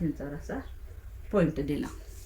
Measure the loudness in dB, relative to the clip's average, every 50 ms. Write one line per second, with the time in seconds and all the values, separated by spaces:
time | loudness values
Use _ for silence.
0 | 2 2 2 0 -2 -4 -4 -4 -4 -4 -4 -4 -4 -6 -10 -10 -10 -10 -10 -10
1 | -10 -10 -10 -10 -2 4 6 6 8 6 6 2 2 2 2 0 0 -2 -4 -8
2 | -10 -10 -12 -12 -12